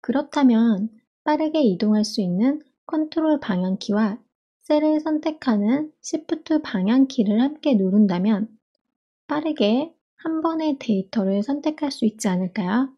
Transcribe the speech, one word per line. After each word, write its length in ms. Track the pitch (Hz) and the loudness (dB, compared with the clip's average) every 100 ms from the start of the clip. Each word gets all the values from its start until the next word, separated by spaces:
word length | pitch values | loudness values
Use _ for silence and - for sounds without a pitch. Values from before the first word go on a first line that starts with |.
그렇다면 880 | - 262 294 - 269 226 233 196 220 - _ _ | -2 -4 -2 2 4 4 2 2 -2 -8 _ _
빠르게 380 | - 302 311 311 | -2 0 0 2
이동할 440 | 262 175 214 214 214 | 2 2 0 2 0
수 160 | - | -2
있는 400 | 185 180 240 302 - _ - | -2 0 0 0 -8 _ -6
컨트롤 540 | 320 311 330 320 294 | -4 -2 -2 0 0
방향키와 800 | - 185 185 190 - 208 220 220 _ _ _ _ | 0 -2 -2 -4 -2 -2 0 -4 _ _ _ _
셀을 380 | _ 302 302 311 | _ 0 2 0
선택하는 920 | 311 302 320 311 - 214 208 269 302 _ | 0 -2 -4 -4 -2 0 2 0 -2 _
시프트 600 | - - 320 311 - 311 | -8 -8 -4 -8 -2 -2
방향키를 800 | 302 190 185 247 269 262 202 208 | 0 -2 2 4 2 2 0 2
함께 340 | 269 302 302 226 | 0 0 0 2
누른다면 720 | 190 202 208 175 196 208 220 - _ _ _ _ _ _ _ | 4 4 4 2 0 0 -2 -10 _ _ _ _ _ _ _
빠르게 680 | 294 311 302 208 233 320 _ _ _ | -4 -2 0 2 2 -2 _ _ _
한 180 | 320 320 | -6 -2
번에 360 | 320 320 311 277 | -2 -2 -2 -4
데이터를 640 | - 196 190 233 190 196 | -2 -4 -2 -2 0 -2
선택할 480 | 214 285 302 302 294 | -2 -4 -4 -4 -6
수 140 | 269 220 | -2 -2
있지 220 | 214 208 | -2 -2
않을까요? 680 | 180 185 202 180 214 269 | -2 -4 -4 -2 0 -2